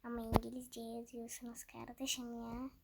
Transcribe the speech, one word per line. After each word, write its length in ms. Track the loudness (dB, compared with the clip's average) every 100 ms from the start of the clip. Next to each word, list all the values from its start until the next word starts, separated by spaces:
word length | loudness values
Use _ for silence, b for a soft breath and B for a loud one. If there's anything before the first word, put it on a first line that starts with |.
Ama 160 | -2 -2
İngilizce 600 | 8 8 8 -6 -6 -6
yazıyorsunuz 840 | -4 -6 -6 -8 -6 -6 -6 -8
kardeşim 680 | -10 -10 -10 -4 0 0 0
ya. 360 | -4 -4 -4 -4 -8